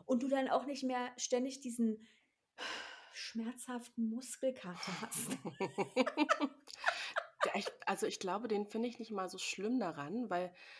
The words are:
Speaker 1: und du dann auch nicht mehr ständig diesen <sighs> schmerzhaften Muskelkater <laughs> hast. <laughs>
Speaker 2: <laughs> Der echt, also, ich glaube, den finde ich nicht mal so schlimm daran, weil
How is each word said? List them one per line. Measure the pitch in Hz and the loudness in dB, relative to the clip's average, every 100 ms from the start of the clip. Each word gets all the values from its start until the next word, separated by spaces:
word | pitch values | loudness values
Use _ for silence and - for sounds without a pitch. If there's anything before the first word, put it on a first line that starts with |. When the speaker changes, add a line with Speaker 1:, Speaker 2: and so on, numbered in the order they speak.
| - | 0
Speaker 1:
und | 254 | 2
du | 269 | 4
dann | 269 262 | 2 4
auch | 254 262 | 2 2
nicht | 269 | -2
mehr | 254 247 247 - | 0 0 -2 -4
ständig | - 247 262 269 | 2 2 2 -2
diesen | 262 233 226 214 - _ _ _ _ - | -6 2 2 2 -6 _ _ _ _ -10
<sighs> | - - - - - | -8 -6 -8 -14 -16
schmerzhaften | - - 226 226 247 - 247 240 - 226 | -12 -6 -4 -4 -6 -6 -6 -6 0 0
Muskelkater | 226 254 - 262 254 180 175 - 180 | 0 -4 0 0 0 -6 -6 -4 -4
<laughs> | |
hast. | 226 - - - - | -2 0 0 -2 -4
<laughs> | - 196 - - - | -2 -2 0 0 4
Speaker 2:
<laughs> | 254 - 285 - 285 - - - - - - - - - | 4 4 2 4 2 -2 -16 -2 -2 0 -2 -4 -6 0
Der | - 202 | 0 2
echt, | - - - | -2 -4 -2
also, | 196 - | 0 0
ich | - | 0
glaube, | 190 196 240 | 0 0 2
den | 208 208 | 2 2
finde | 226 240 | 0 -2
ich | 226 | -2
nicht | 226 | -4
mal | 202 185 | -2 -2
so | 180 | -2
schlimm | - - 208 254 | -4 -2 2 2
daran, | 185 156 143 220 226 | 2 0 -2 -2 0
weil | 180 180 - - - | 0 0 -4 -18 -18